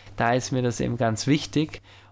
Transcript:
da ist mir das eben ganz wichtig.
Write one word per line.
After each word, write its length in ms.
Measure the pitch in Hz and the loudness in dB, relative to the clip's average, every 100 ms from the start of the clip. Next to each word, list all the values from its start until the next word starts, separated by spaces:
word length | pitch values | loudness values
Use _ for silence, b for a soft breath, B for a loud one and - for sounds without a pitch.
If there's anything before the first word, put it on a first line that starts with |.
| B - | B -2
da 160 | 120 | 2
ist 180 | 127 127 | 2 0
mir 120 | 127 | 0
das 160 | 123 117 | 0 0
eben 180 | 127 120 | -2 0
ganz 300 | 117 110 131 | 0 0 2
wichtig. 560 | 147 - 147 156 - B B B | 0 2 -2 -2 -6 B B B